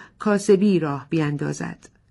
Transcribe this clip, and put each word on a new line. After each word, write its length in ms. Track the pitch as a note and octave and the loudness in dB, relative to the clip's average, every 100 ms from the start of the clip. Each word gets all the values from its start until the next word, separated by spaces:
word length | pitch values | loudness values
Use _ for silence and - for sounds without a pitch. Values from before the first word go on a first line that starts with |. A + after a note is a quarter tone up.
| - _ | -10 _
کاسبی 600 | G#3+ G3+ G3+ G3 G#3 F3+ | 0 0 4 4 4 2
راه 280 | D3+ C#3 - | 0 -6 -4
بیاندازد. 680 | E3 D3 C#3+ D3 C#3+ - - - _ _ | -2 -2 -2 -4 -6 -8 -12 -20 _ _